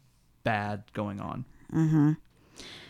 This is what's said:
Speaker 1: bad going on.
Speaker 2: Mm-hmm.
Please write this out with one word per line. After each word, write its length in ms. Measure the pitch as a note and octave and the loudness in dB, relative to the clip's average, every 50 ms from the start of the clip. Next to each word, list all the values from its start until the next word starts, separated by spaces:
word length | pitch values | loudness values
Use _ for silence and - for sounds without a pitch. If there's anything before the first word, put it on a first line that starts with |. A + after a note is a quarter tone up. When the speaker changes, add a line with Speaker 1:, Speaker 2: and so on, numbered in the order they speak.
| _ _ _ _ _ _ _ _ - | _ _ _ _ _ _ _ _ -2
Speaker 1:
bad 400 | A#2 A2 G#2 G#2 G#2 G#2+ G2+ G#2 - - | -2 0 0 -2 -4 -6 -8 -10 -10 -8
going 260 | - G#2+ G#2 G2+ G2+ | -6 -6 -6 -6 -8
on. 240 | G#2 D2+ - - C3+ - - - - - - | -8 -8 -8 -10 -10 -12 -16 -20 -14 -4 0
Speaker 2:
Mm-hmm. 400 | D#3+ D#3+ D#3 D#3 D#3 C#3+ D3+ D#3 - - _ _ _ _ _ _ - - - - - - - | 0 2 4 4 6 6 4 4 0 -4 _ _ _ _ _ _ -20 -20 -18 -18 -20 -20 -20